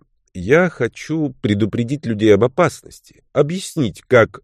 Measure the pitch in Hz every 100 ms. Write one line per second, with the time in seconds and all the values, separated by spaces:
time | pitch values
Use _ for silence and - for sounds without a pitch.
0 | _ _ _ 95 87 151 185 - 131 -
1 | - 160 147 - 104 101 107 113 117 143
2 | 117 107 110 98 120 - 165 - - -
3 | _ _ _ 135 143 185 - - 120 -
4 | - 123 104 -